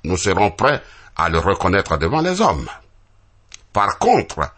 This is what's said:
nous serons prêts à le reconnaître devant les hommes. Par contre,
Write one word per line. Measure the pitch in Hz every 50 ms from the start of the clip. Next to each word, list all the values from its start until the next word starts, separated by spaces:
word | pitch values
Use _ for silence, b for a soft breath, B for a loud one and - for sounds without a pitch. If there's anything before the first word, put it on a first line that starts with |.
| _
nous | 80 92
serons | 90 - 104 95 90 104 101
prêts | - - - 139 147 123 B B B B B B B
à | - 82 85
le | 82 82
reconnaître | 78 95 98 - - 92 87 98 95 - 80 73
devant | 76 85 127 160 160
les | 180 185 185
hommes. | 214 175 95 73 - - - - - _ _ - _ _ _ _ _ _ _ _ _ _ - - - _ _
Par | 101 101 101 - -
contre, | - - - 135 92 - - - 73 - b